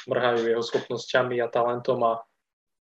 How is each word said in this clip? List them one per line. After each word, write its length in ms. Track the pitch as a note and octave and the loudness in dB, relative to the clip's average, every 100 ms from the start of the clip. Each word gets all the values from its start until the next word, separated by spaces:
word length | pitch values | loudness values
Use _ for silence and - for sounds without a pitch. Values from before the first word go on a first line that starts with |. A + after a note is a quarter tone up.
| - | -4
mrhajú 320 | B2 B2 A#2 A#2 | 0 2 2 2
jeho 180 | A#2 A2+ | 0 0
schopnosťami 720 | C3 - A#2 - C3 B2+ B2 | -2 -2 -8 0 0 2 0
a 80 | A#2 | 0
talentom 520 | B2 A#2+ B2 B2 A#2+ | 0 0 0 -2 2
a, 160 | A#2 A2+ - _ _ _ _ _ | 2 0 -6 _ _ _ _ _